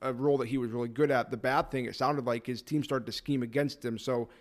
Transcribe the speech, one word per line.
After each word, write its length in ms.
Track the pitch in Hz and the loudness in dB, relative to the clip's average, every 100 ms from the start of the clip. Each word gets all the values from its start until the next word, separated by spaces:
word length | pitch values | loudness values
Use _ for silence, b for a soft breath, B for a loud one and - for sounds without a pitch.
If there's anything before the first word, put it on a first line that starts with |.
a 120 | 131 | -4
role 240 | 123 143 139 | 0 2 4
that 100 | 113 | 2
he 100 | 131 | 0
was 140 | 120 | -2
really 160 | 120 120 | -2 -2
good 240 | 117 147 | 2 4
at. 180 | 131 113 | 4 2
The 80 | 120 | -2
bad 340 | 127 143 165 | 2 2 2
thing, 140 | 135 117 | -2 -4
it 100 | - | 0
sounded 300 | 131 143 123 | 0 2 0
like, 220 | 120 - | -2 -2
is 140 | 120 | -6
teams 240 | - 151 131 | -2 -2 0
started 200 | 135 117 | -2 -2
to 40 | |
scheme 320 | - - 139 | -6 -2 0
against 400 | 120 135 143 - | 0 0 0 -2
him. 140 | 120 113 | -6 -4
So 320 | - 123 113 B | -2 -2 -2 B